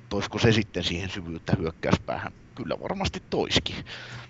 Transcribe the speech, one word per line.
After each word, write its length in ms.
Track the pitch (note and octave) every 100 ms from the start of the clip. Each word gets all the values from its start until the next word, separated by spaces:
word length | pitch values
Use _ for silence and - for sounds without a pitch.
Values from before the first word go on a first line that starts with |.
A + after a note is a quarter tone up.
| -
Toisiko 300 | G2+ - G#2
se 120 | A2+
sitten 320 | A2 G2+ F2+
siihen 260 | F2 F2 F#2
syvyyttä 440 | G2+ E2 E2 - F#2+
hyökkäyspäähän? 720 | D#2+ - D2 - - - - - - -
Kyllä 240 | A#2 -
varmasti 420 | - G3 F#3+ - -
toiski. 460 | E3 - - - - - - - -